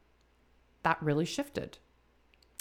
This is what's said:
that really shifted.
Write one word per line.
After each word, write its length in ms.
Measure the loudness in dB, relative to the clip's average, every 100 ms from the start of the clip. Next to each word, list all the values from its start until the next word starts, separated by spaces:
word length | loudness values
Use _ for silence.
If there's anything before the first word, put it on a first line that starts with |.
| _ _ _ _ _ _ _ _
that 180 | 0 2
really 240 | 2 2 2
shifted. 540 | -2 -4 -4 -8 -10 -20 _ _ _ _ _ _ -4